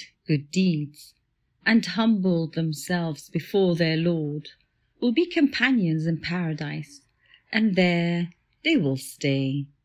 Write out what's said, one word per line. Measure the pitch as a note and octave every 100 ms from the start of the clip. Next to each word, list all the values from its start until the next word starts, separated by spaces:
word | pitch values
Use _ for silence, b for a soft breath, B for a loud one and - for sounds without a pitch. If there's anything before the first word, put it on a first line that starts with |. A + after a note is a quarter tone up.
| - _ -
good | D3 D3
deeds, | F#3 F#3 D#3 D3 - - _ _ _ _ _ -
and | A3+
humbled | - G3+ A3+ G#3 F#3 E3+ D#3+
themselves | E3 D#3+ D3+ - F3 E3 D3 -
before | E3 - G3+ F#3 E3+
their | E3 D#3+
Lord, | E3+ E3 D3 D3+ - - _ _ _ _
will | A#3+
be | B3 F4
companions | E4+ C#4 - B3+ B3 E3+ D#3+ E3
in | D#3+
paradise, | D#3 F3+ E3 D3+ D3 D3+ D3+ - _ _ b b _
and | A3 A3 F3+
there | F3+ F3 E3+ F3 F3 - _ _
they | D4+ D4+
will | C#3 C3+
stay. | - - C#3+ C3+ C3+ C#3+ C#3+ _